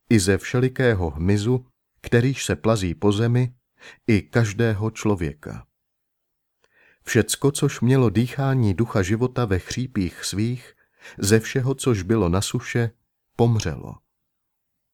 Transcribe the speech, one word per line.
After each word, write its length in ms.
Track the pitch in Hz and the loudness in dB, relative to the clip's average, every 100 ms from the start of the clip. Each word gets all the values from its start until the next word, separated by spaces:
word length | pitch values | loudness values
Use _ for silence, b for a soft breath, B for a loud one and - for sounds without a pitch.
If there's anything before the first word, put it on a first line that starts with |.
| _ | _
i 100 | 113 | 2
ze 180 | 92 95 | 4 0
všelikého 720 | - 123 127 127 127 104 85 | 0 0 0 2 2 2 -2
hmyzu, 560 | 76 85 104 104 127 - _ _ _ | -2 0 0 2 -2 -4 _ _ _
kterýž 440 | - 120 120 - | 0 0 2 -2
se 120 | - 90 | -4 -2
plazí 380 | 110 113 92 | 0 0 -2
po 180 | 80 101 | 0 0
zemi, 420 | 101 117 123 123 - _ _ B B - | 2 2 0 -2 -6 _ _ B B 0
i 160 | 104 | 2
každého 680 | - 127 110 98 117 104 110 | 2 0 0 0 0 0 -4
člověka. 760 | - 107 101 82 71 - 55 - _ _ _ _ _ _ _ _ _ b b b b | -2 -2 0 -2 -8 -14 -16 -18 _ _ _ _ _ _ _ _ _ b b b b
Všecko, 460 | - 117 104 - 139 | -2 0 2 0 -2
což 300 | 147 143 - | 0 -4 -2
mělo 300 | 117 135 120 | 2 4 4
dýchání 640 | 95 120 - 139 131 110 | 2 -2 -2 -2 2 0
ducha 280 | 87 117 110 | 0 -2 0
života 420 | 92 110 123 127 | 0 0 -2 -2
ve 140 | 120 98 | -2 -2
chřípích 680 | - - 127 104 87 - | -2 -8 -6 -4 -4 -4
svých, 500 | - 92 113 123 - _ B B B B | -8 -4 -4 -4 -10 _ B B B B
ze 220 | 98 113 | 2 2
všeho, 340 | 110 135 127 | 2 -2 -2
což 280 | 135 - 110 | -2 0 -2
bylo 260 | 90 113 90 | 0 2 2
na 120 | 90 | 0
suše, 500 | - 127 - 120 117 - _ _ _ - | -2 -6 -4 -2 -2 -6 _ _ _ 0
pomřelo. 580 | 120 113 90 67 50 - _ _ _ _ _ _ _ _ _ | 2 2 -2 -8 -10 -16 _ _ _ _ _ _ _ _ _